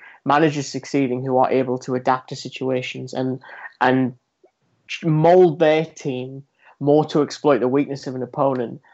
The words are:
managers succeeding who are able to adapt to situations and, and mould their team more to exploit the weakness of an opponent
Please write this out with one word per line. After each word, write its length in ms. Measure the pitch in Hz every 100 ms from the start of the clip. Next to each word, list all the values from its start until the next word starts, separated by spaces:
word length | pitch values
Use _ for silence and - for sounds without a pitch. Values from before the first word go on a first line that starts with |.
| - - -
managers 420 | 143 160 147 139
succeeding 580 | 135 - 143 131 123 135
who 140 | 127
are 100 | 127
able 300 | 127 123 127
to 160 | - 127
adapt 340 | 131 127 -
to 60 | 139
situations 760 | 131 - 131 127 127 131 131
and, 280 | 127 131 127 - - - -
and 340 | 127 131 127 123 _ _ _ _ _ _ - -
mould 540 | 170 156 165 185 180 156
their 280 | 156 156 160
team 580 | - 147 127 131 135 143 _ _ _
more 240 | 143 151
to 200 | 151 156
exploit 340 | 143 - 151 123
the 100 | 123
weakness 380 | 139 135 139 143
of 80 |
an 80 | 127
opponent 580 | 123 151 139 127 117 - _